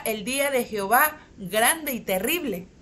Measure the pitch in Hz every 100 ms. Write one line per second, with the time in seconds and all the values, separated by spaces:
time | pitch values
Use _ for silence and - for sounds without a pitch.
0 | 226 214 196 277 285 262 - 208 196 240
1 | 302 - - - 180 214 247 320 285 233
2 | - 190 233 339 277 175 - -